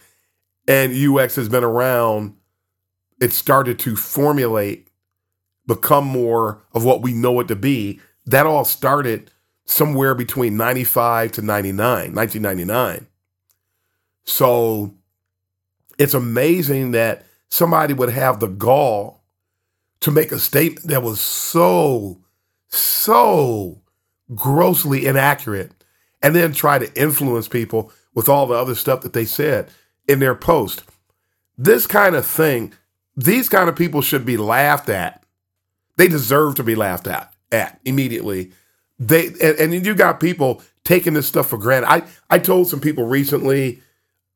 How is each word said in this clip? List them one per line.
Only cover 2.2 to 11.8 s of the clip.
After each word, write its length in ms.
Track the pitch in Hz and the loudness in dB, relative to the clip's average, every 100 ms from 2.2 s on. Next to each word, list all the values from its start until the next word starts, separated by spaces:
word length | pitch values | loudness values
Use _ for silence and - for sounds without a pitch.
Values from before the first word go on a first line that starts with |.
| 104 - _ _ _ _ _ _ _ - | -4 -12 _ _ _ _ _ _ _ -2
It 120 | 123 | -2
started 480 | - - 135 127 110 | -2 2 2 2 -4
to 160 | - 107 | -6 -6
formulate, 960 | - - 143 147 120 110 101 - _ _ _ _ _ _ _ _ - | -6 -2 0 0 0 -2 -2 -6 _ _ _ _ _ _ _ _ -4
become 400 | 110 - 143 139 | 0 2 2 2
more 560 | 131 120 117 110 107 _ | -2 0 0 -2 -6 _
of 120 | 117 | 0
what 180 | 117 123 | 2 2
we 100 | 123 | 0
know 280 | 117 123 123 | -2 0 0
it 80 | 107 | -2
to 80 | 104 | -4
be. 420 | 127 135 101 98 _ _ - | -2 -2 -4 -10 _ _ 0
That 200 | 131 156 | 2 2
all 180 | 147 | 0
started 680 | 123 - 135 143 131 107 - _ _ _ | -2 -2 -2 -2 -2 -6 -10 _ _ _
somewhere 500 | - - 151 135 135 | -6 -2 0 0 0
between 420 | 123 117 135 120 107 | -2 -4 -4 -2 -2
ninety-five 760 | 117 127 123 123 117 117 113 | -2 -2 -2 0 0 0 -2
to 100 | 110 | -4
ninety-nine, 720 | 107 104 98 98 | -4 -2 -2 -2